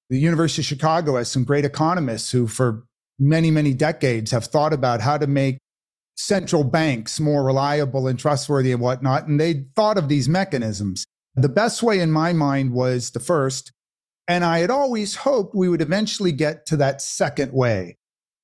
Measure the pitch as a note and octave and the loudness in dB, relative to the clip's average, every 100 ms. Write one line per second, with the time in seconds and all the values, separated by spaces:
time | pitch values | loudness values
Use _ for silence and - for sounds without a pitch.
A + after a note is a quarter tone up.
0 | - C3 D#3+ E3 D#3+ - - C#3 D#3+ E3 | -4 0 2 2 0 0 -4 -2 0 2
1 | D3+ B2+ A#2+ C3+ A#2+ C#3+ C#3+ C#3 D#3+ F3+ | 0 -2 0 -2 0 0 0 0 0 0
2 | C3 A2 - B2 A#2 - B2+ A2 - _ | -2 -4 -2 0 0 0 -2 -2 -12 _
3 | _ - C#3 D#3+ E3 D#3 D3 C3 D3+ E3+ | _ -2 2 4 4 2 2 2 0 0
4 | C3+ A2+ A2 A#2+ - D3+ D3+ D3 B2+ A#2+ | 0 0 -2 -4 0 0 0 0 0 0
5 | A2+ D3+ C#3+ C#3 C3+ C3 _ _ _ _ | 0 0 0 0 0 -4 _ _ _ _
6 | _ - - G3 D#3 E3 C3 D#3+ D#3+ A#2 | _ -12 -2 0 2 0 2 2 2 -2
7 | A2 - D3+ C#3+ C3+ C3+ C#3+ D3 C#3 C3+ | -6 -4 0 2 2 2 2 0 -2 -2
8 | C3 B2+ D3+ C3+ - C#3 C3 B2 A#2+ B2+ | -2 0 0 0 0 0 2 0 0 0
9 | C3+ C#3+ D#3 D3 E3 D3 C3+ - G#3+ G3+ | 0 0 0 0 2 -2 -4 0 2 2
10 | C#3+ D3 B2+ F3+ F#3+ C3 A2 G2 G2+ F#2 | 0 0 2 0 0 -2 -4 -4 -6 -6
11 | - _ _ C3 C#3 D#3 A3 G#3+ A#3 G3 | -12 _ _ 0 2 2 0 0 0 2
12 | D#3+ D#3 E3 E3 C#3+ C#3 C3+ B2 B2+ B2 | 2 2 2 2 0 0 0 0 0 -2
13 | - B2 - E3 C3+ C3 - _ _ _ | -4 -8 -2 0 0 -4 -12 _ _ _
14 | _ _ - F3 E3+ E3 F3+ C4+ C#4 A3+ | _ _ -4 0 2 2 2 0 0 -2
15 | G3+ - C4+ C4 F#3+ G3 F#3 E3 D3+ G3 | -4 -2 0 0 -2 0 0 0 0 0
16 | G#3+ - F#3 C3+ D3+ D#3+ - D#3 C#3 C#3 | -2 -2 -2 0 -2 -4 -4 0 0 0
17 | - - E3 - C3 C3 B2 G2+ F2 - | -8 -2 -2 -2 -2 2 2 0 -4 -14
18 | _ _ _ _ | _ _ _ _